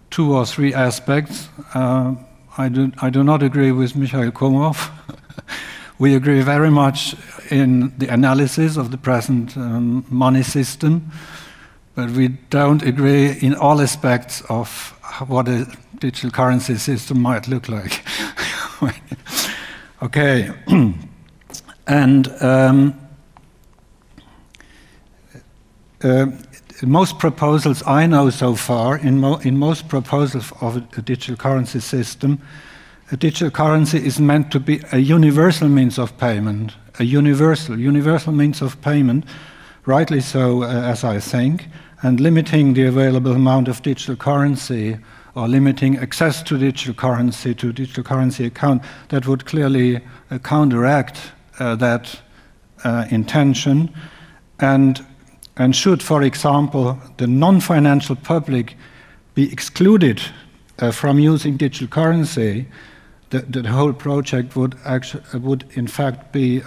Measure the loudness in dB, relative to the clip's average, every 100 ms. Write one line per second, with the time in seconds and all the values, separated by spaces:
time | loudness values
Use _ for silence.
0 | _ -2 2 2 0 -2 -2 0 0 -2
1 | -2 -2 -2 -10 -16 -20 -10 -4 0 0
2 | -2 -4 -12 -20 -14 -6 -4 0 -2 -2
3 | -2 2 2 2 2 2 2 2 0 -2
4 | -4 -2 -4 -2 0 2 0 -2 -8 -14
5 | -20 -20 -20 -20 -16 -14 -16 -18 -16 0
6 | 2 4 4 2 2 2 4 4 4 0
7 | -6 -10 -16 -18 -4 0 2 2 0 -4
8 | -2 2 2 2 0 0 -2 -2 -6 -6
9 | -2 -2 0 -2 -4 -8 -6 -4 -2 -4
10 | -4 0 2 2 2 -2 -4 -2 0 0
11 | -2 -14 -18 -20 -20 -20 -20 _ _ -8
12 | -4 0 0 -2 -4 0 2 2 2 0
13 | 2 4 2 2 -2 2 2 4 2 0
14 | 0 -2 -4 -14 -8 -6 -6 -12 -16 -18
15 | -16 -12 -4 -2 0 -2 -4 -12 -20 -8
16 | -8 -6 -6 0 2 2 -2 -4 -4 -6
17 | -2 0 0 -2 -4 -6 -6 -8 -8 -10
18 | -10 -10 -10 -8 -8 -8 -10 -6 -6 -6
19 | -12 -18 -10 -8 -8 -8 -16 -18 -20 -12
20 | -4 0 2 2 -2 -8 2 4 4 0
21 | -10 -20 -20 _ -20 -20 -20 -14 -2 2
22 | 6 4 2 0 2 4 6 6 4 0
23 | -12 -20 _ _ _ _ _ _ _ _
24 | _ -20 -20 _ _ -20 -20 -20 -20 _
25 | _ _ _ -20 -20 _ _ _ _ -4
26 | 2 2 2 -4 -16 -20 -20 -6 2 2
27 | 2 0 -2 0 0 2 2 -2 0 2
28 | 4 4 4 2 0 -2 -2 -2 0 0
29 | 2 2 2 0 0 0 0 -2 -4 -6
30 | -2 -2 -2 -4 -10 -8 -6 -6 -8 -10
31 | -6 -6 -8 -6 -2 -2 -2 -6 -6 -4
32 | -4 -4 -2 -2 -6 -20 -20 -20 -20 -20
33 | -10 -4 -2 -2 -2 0 2 2 2 0
34 | -2 2 4 4 2 -2 -2 -4 -2 0
35 | 4 6 6 6 4 4 2 4 2 0
36 | -6 -2 -2 -2 -2 -4 -8 -12 -14 -4
37 | 0 2 2 4 2 2 -2 -4 0 2
38 | 2 0 0 0 0 0 -6 -6 -2 0
39 | 2 0 -4 -12 -20 -20 -20 -10 0 0
40 | 2 -2 -2 0 0 0 -2 -2 -4 -4
41 | -2 -4 -4 -2 0 -2 -6 -20 -20 -6
42 | 0 2 4 2 2 2 4 4 2 2
43 | 2 2 2 2 4 2 0 -4 -6 -6
44 | -6 -6 -2 0 0 -2 -4 -4 -4 -6
45 | -12 -20 -16 -6 0 4 4 2 0 0
46 | -4 -2 -2 -2 -4 -2 -2 -2 -8 -4
47 | -2 0 -2 -2 -6 -4 -6 -6 -8 -8
48 | -4 -2 -2 -2 -6 -2 0 0 -2 -16
49 | -6 -4 -2 -2 -2 -2 0 2 2 0
50 | -6 -20 -12 -12 -2 2 2 2 2 2
51 | -2 -10 -20 -20 _ -8 -4 -2 0 -2
52 | -4 -20 -20 _ _ _ _ -8 -4 -4
53 | -2 -2 0 2 2 2 2 0 0 -6
54 | -20 -20 -20 -20 _ -2 2 4 4 2
55 | -6 -20 _ _ -12 0 0 2 2 2
56 | 2 0 2 0 0 2 0 0 -2 -4
57 | -10 -6 0 2 4 4 4 4 4 2
58 | 0 -4 -2 -2 0 -2 -4 -10 -20 -20
59 | -20 -20 _ -2 -2 -2 -8 2 4 6
60 | 4 2 -6 -14 -20 _ _ -6 -4 -2
61 | 2 4 4 2 0 -2 -2 -4 -6 -2
62 | 0 2 0 -2 -2 -2 -8 -14 -20 -20
63 | -20 -20 _ -8 -6 -6 -2 0 0 0
64 | -4 -4 -2 -4 -4 -2 -4 -4 -6 -6
65 | -6 -14 -12 -8 -4 -4 -6 -8 -6 -4
66 | -4 -6 -8 -2 0 -2